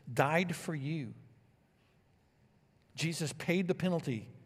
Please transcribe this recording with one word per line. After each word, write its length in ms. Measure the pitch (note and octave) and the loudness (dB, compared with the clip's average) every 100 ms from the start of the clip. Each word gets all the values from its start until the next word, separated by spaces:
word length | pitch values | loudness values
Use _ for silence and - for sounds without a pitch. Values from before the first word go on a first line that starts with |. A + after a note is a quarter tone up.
| - | -8
died 440 | A#2 C#3+ E3 F#3 D#3+ | 2 4 4 2 -2
for 180 | - | -4
you. 400 | D#3 C3+ D#3+ A2+ A2+ - - _ _ _ _ _ _ _ _ _ _ _ _ _ _ _ - | -4 -4 -4 -6 -10 -20 -20 _ _ _ _ _ _ _ _ _ _ _ _ _ _ _ -4
Jesus 380 | D#3+ D#3+ D3+ | -2 0 -4
paid 340 | - - F3 F3+ | -4 2 2 4
the 80 | F3+ | 2
penalty 540 | F#3 E3+ C#3+ A#2 - - | 2 0 0 -4 -6 -18